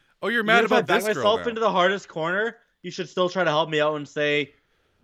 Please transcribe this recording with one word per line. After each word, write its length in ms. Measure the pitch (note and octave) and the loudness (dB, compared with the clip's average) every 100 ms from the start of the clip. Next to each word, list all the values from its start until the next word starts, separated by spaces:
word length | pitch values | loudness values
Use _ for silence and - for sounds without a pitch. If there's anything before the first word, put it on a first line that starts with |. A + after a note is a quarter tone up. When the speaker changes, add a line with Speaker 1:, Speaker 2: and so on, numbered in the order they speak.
| _ - | _ -8
Speaker 1:
Oh, 60 | G3 | -4
you're 100 | A#3 | -2
Speaker 2:
Even 60 | G#3+ | 2
Speaker 1:
mad 160 | A#3 A3+ | 4 4
Speaker 2:
if 60 | |
I 80 | A#3+ | 2
Speaker 1:
about 80 | - | 2
this 160 | F3+ G#3 | 0 0
Speaker 2:
backed 100 | G#3 | 0
Speaker 1:
girl 80 | |
Speaker 2:
myself 160 | G#3 A3+ | 2 2
Speaker 1:
there. 80 | A#3+ | -2
Speaker 2:
into 100 | A3 | -2
the 100 | A3 | 0
hardest 360 | F3 F#3 G3 - | 2 2 0 -6
corner, 500 | E3 D#3+ F#3+ A3+ A3+ _ _ | -6 -4 -2 -4 -6 _ _
you 100 | F3+ | -14
should 180 | F3+ E3 | -10 -6
still 200 | F#3+ F3+ | -2 0
try 140 | F#3 | 0
to 60 | E3 | 0
help 200 | D3 D#3+ | 2 0
me 120 | D3+ | 0
out 140 | D3+ D3+ | 0 -2
and 120 | C#3+ | -6
say, 460 | D3+ D3 D3 C#3 _ _ _ _ _ | -4 0 0 -2 _ _ _ _ _